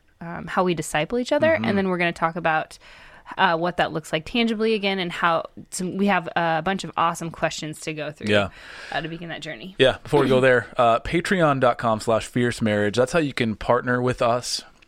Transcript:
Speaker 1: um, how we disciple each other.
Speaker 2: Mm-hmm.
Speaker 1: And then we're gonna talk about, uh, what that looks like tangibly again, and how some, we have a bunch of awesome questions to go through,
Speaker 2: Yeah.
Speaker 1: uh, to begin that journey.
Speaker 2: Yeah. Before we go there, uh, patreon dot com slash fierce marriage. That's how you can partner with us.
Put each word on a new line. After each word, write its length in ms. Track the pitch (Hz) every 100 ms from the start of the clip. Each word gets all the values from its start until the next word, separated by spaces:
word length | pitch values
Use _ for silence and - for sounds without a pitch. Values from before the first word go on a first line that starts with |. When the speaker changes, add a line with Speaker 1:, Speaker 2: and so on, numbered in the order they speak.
| _ _
Speaker 1:
um, 260 | 170 170 170
how 180 | -
we 80 | 185
disciple 460 | 165 - 151 156 240
each 140 | 254
other. 160 | 294 311
Speaker 2:
Mm-hmm. 160 | 320 220
Speaker 1:
And 100 | 202
then 120 | 196
we're 100 | 180
gonna 120 | 175
talk 240 | 170 165 170
about, 420 | 165 156 - - - - - - - -
uh, 200 | 185 165
what 180 | 175 175
that 160 | 156
looks 180 | 160 -
like 140 | 156
tangibly 480 | 156 247 233 214 220
again, 260 | 220 196 190
and 140 | 175
how 320 | - 175 165 - - -
some, 280 | - 185 190
we 80 | 202
have 220 | 185 165 -
a 260 | 170 160
bunch 200 | 165 196
of 80 | 165 -
awesome 340 | 165 170 165
questions 500 | - 160 - 156 156
to 120 | -
go 180 | 156 147
through, 180 | - -
Speaker 2:
Yeah. 160 | 104 92 - - - -
Speaker 1:
uh, 120 | 143
to 60 | 156
begin 200 | 165 170
that 140 | 156
journey. 320 | 156 123 170 190
Speaker 2:
Yeah. 180 | 131 -
Before 180 | - 147
we 60 | 131
go 120 | 131
there, 280 | 131 123 - -
uh, 220 | 120 113
patreon 600 | - 165 175 190 156 139
dot 160 | 127 120
com 240 | 117 107
slash 260 | - 110 -
fierce 360 | 127 120 113
marriage. 340 | 113 104 104 101
That's 160 | 127
how 60 | 175
you 160 | 147
can 200 | - 117
partner 460 | 101 - 120 127 123
with 220 | 123 123
us. 400 | 120 120 - - - -